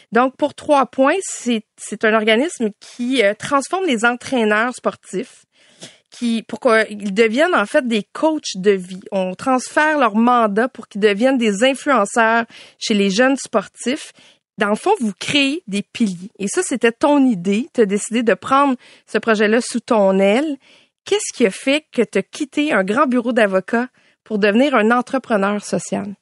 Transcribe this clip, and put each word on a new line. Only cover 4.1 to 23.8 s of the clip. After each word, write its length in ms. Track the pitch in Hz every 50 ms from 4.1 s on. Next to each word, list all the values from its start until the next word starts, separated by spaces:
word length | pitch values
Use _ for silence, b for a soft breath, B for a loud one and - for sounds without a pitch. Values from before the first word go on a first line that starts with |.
| 247 247 - - 277 247 220 214 208 214 226 254 240
sportifs, 680 | - - 208 - - _ - - 185 254 - - - _ _ B B B B B B B B B B B _
qui, 320 | - - 240 233 226 226 -
pourquoi 380 | - - - - 254 220 220 214 -
ils 240 | 214 208 202 208 190
deviennent 420 | 202 233 226 214 262 320 359 359
en 100 | 254 202
fait 220 | 208 - 302 262 240
des 160 | 226 214 196 -
coachs 460 | _ - - 320 311 302 - - - 196
de 140 | 180 208
vie. 300 | 196 190 180 180 190 185 - - -
On 200 | 196 185 185 185
transfère 640 | - - 269 262 254 - - - 320 302 311 311 294
leur 180 | 262 220 202
mandat 520 | 220 226 240 247 240 226 214 196 214 233 262
pour 220 | - - 214 -
qu'ils 120 | - 202
deviennent 360 | 202 214 202 196 240 262 277 254
des 260 | 233 220 202 190 240
influenceurs 840 | 262 277 254 - 294 277 233 202 196 - 247 226 220 226 233 226 B B B B B B B
chez 160 | - - 220
les 160 | 202 196 196
jeunes 260 | 185 208 254 262 277 254
sportifs. 720 | - - - 214 190 - _ - - 240 269 320 - - b b b b b b b _ _ -
Dans 120 | 214 202
le 60 | 214
fond, 160 | 214 - 349 427 403
vous 140 | 240 214 190 -
créez 460 | - - - 285 277 269 277 349 - -
des 160 | 185 202 -
piliers. 480 | - _ - 240 202 180 170 180 214 - -
Et 120 | 190 196
ça, 120 | - 359 370
c'était 280 | - 285 226 - 233
ton 320 | 233 - - 294 294 285 269
idée. 460 | 262 233 175 170 196 196 214 269 339
T'as 140 | _ - 226
décidé 380 | 196 196 208 - - 214 233 247
de 100 | 220 190
prendre 420 | - - - 262 277 285 277 254 b b b b b b
ce 120 | _ - 220
projet-là 420 | - 233 220 202 214 202 220 254
sous 180 | 233 - - 240
ton 400 | - - 247 220 202 190 190 190
aile. 380 | 196 196 202 247 302 320 277 b b b b b b b b _ _
Qu'est-ce 280 | - 392 415 - - -
qui 120 | - 254
a 40 | 190
fait 360 | 190 - - 262 277 311 302 _ -
que 80 | -
t'as 220 | 214 - - 202 190
quitté 500 | - - - 302 262 - 302 294 302 -
un 100 | 202 190
grand 240 | 185 208 254 302 254
bureau 240 | 240 254 220 247
d'avocats 560 | 247 233 220 202 190 185 185 - - 233